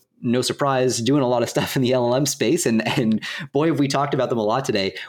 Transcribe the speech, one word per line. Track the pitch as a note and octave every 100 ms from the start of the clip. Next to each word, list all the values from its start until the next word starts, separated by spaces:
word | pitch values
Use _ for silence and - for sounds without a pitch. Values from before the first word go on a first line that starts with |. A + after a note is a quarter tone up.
| _ _
no | - A#2+
surprise, | B2 C3+ C#3+ C3 B2+ A2
doing | A#2 D3
a | B2+
lot | B2 A#2
of |
stuff | - G2+ -
in |
the | B2
L | B2+ A#2+
L | B2
M | C#3+
space. | - A#2 E3+ C#3
And, | A2 A2+ A2+
and | A2+ G#2+ - - D#3+
boy, | C#3 D#3+
have | C#3+
we | C#3
talked | C#3 C#3 C#3
about | B2
them | A#2
a |
lot | G#2 A#2+ C3+
today. | G#2+ F#2+ -